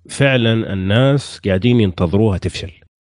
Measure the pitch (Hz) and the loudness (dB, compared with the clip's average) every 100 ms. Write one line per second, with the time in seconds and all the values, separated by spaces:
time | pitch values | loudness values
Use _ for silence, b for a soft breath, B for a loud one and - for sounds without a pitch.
0 | - - 139 131 113 113 107 95 95 110 | -18 -2 2 2 2 0 -2 -4 0 2
1 | 135 139 - - 101 92 120 123 101 - | 2 2 -2 -8 -2 0 2 2 2 0
2 | 90 101 110 92 92 - 87 - _ _ | -2 2 0 0 -6 -8 -14 -16 _ _